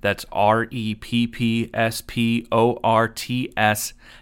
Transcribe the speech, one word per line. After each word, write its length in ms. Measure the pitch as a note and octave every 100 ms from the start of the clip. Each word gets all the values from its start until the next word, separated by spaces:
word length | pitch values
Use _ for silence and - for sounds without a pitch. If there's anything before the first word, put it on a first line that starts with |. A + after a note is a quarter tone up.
That's 240 | G2+ G2 -
R 360 | - G#2 A2 A#2
E 220 | B2+ A2 G#2+
P 300 | - A#2+ A#2+
P 440 | - A#2 A2+ A2+
S 280 | - A2+ - -
P 420 | - A#2 A#2 -
O 260 | A#2 A#2+ A#2+
R 240 | A2+ A2 A2+
T 440 | - - B2 B2+ -
S 360 | G#2+ G#2+ - - - -